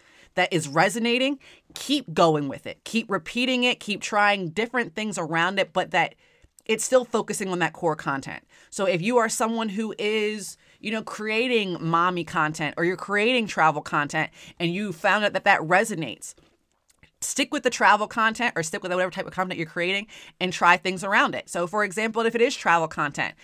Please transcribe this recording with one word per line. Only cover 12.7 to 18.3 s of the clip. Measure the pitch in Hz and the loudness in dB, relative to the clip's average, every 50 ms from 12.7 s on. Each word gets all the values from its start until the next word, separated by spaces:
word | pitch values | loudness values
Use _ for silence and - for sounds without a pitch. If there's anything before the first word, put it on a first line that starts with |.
| - - | -2 0
or | 170 | 0
you're | 175 185 | 0 0
creating | 175 - - 202 202 214 240 254 240 220 175 | -2 -4 -2 0 2 2 2 2 2 0 -2
travel | - 170 160 156 147 147 | 0 4 4 4 4 2
content | 147 - 175 156 147 139 - 156 151 - - - - - - - | -4 -2 -2 0 0 0 0 -2 -2 -2 -6 -16 -20 -20 -10 -4
and | 170 170 175 | -2 -2 -2
you | 196 214 202 165 | -2 -4 -6 -6
found | - - 196 190 214 208 | -2 0 2 2 2 2
out | 202 - | 0 0
that | 190 - | 2 4
that | 202 196 - | 4 4 4
resonates, | 156 156 180 190 226 226 208 160 160 117 90 - - - - _ _ _ _ _ _ _ _ _ _ _ _ _ _ _ _ - | 4 4 4 4 4 2 -2 -6 -8 -8 -10 -14 -16 -18 -18 _ _ _ _ _ _ _ _ _ _ _ _ _ _ _ _ -12
stick | - - - - 285 - | -8 -6 -2 -2 -2 -2
with | 302 285 - | -2 0 0
the | 254 | 0
travel | - - 220 190 208 208 214 208 | 0 4 6 6 6 6 4 -2
content | - 240 220 226 | -2 0 0 0